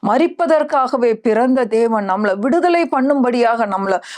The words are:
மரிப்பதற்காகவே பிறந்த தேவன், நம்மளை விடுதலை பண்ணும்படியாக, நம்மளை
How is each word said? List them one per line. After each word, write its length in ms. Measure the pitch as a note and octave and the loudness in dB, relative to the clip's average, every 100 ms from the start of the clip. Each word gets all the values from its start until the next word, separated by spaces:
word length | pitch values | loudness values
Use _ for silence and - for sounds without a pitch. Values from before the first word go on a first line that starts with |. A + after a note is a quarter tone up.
| - | -2
மரிப்பதற்காகவே 1080 | A#3 E4+ F4+ E4+ D#4 D4+ C#4+ B3+ C4 A#3 | 0 0 0 0 0 2 0 0 0 0
பிறந்த 520 | A3 A#3 G#3+ B3+ C4 A#3 | 0 0 0 2 0 0
தேவன், 440 | A3+ A#3 A3 G3 | 0 0 0 -2
நம்மளை 280 | F#3+ G#3+ G3 | -2 0 -2
விடுதலை 520 | A#3+ E4 E4+ E4+ E4 | 0 0 2 2 0
பண்ணும்படியாக, 800 | C#4 C4 C#4+ B3 B3 A#3 A#3 A3 | 0 0 0 0 2 0 0 -2
நம்மளை 280 | F#3+ G3 F#3 - | -2 -2 -2 -4